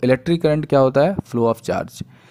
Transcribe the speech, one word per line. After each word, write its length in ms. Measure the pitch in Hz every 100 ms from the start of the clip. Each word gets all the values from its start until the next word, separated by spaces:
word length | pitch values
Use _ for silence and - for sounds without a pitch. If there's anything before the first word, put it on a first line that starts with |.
इलेक्ट्रिक 380 | 127 127 - 170
करंट 240 | 156 151 147
क्या 140 | 139
होता 220 | 131 131
है? 140 | 160 190
flow 360 | - 120 117
of 100 | 117
charge, 400 | - - - - - - -